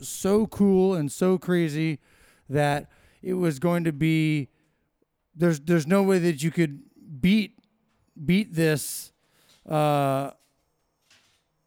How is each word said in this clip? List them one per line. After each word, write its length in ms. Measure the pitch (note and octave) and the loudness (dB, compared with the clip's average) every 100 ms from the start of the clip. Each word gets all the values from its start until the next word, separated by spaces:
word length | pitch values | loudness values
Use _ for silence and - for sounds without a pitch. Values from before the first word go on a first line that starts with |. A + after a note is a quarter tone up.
so 440 | - - F#3+ G#3 A3 | -14 -4 0 0 0
cool 460 | - G3+ F#3+ F#3+ | 2 4 4 2
and 160 | F#3 C#3+ | 0 -4
so 280 | - F#3 F#3 | -2 0 0
crazy 600 | - F3 E3 D3 D#3+ D3 _ _ _ _ - | 0 0 0 -2 -4 -4 _ _ _ _ -6
that 400 | C3+ D3 D3 - _ _ _ | -2 0 -2 -6 _ _ _
it 140 | F#3 F#3 | -6 -2
was 240 | F3 C3+ | -2 0
going 260 | E3+ F3 E3 | 0 0 -2
to 80 | |
be, 560 | C#3+ D#3+ D#3+ D#3 D3+ B2+ _ _ _ _ _ _ _ _ | -2 0 2 0 -2 -6 _ _ _ _ _ _ _ _
there's, 280 | D#3 E3+ D3+ | -2 0 0
there's 260 | D#3 E3+ D3 | 0 0 2
no 160 | G3 | 2
way 160 | G3 F#3 | 2 2
that 240 | F3 C#3+ | 0 0
you 80 | D#3 | -2
could 300 | F3 D#3+ C#3 - _ - C#3 | 0 -2 -4 -18 _ -20 -2
beat, 360 | F3 G#3+ G3 _ _ _ _ _ _ - D3 | 2 2 0 _ _ _ _ _ _ -8 0
beat 280 | F#3 G#3+ | 0 0
this, 600 | E3 D#3+ D3 - - - _ _ _ _ _ - | 0 0 0 -4 -12 -14 _ _ _ _ _ -4
uh, 640 | D#3 D3+ C#3+ C#3 C3+ C#3 - _ _ _ _ _ _ _ _ _ _ _ _ | 0 0 0 0 -2 -4 -12 _ _ _ _ _ _ _ _ _ _ _ _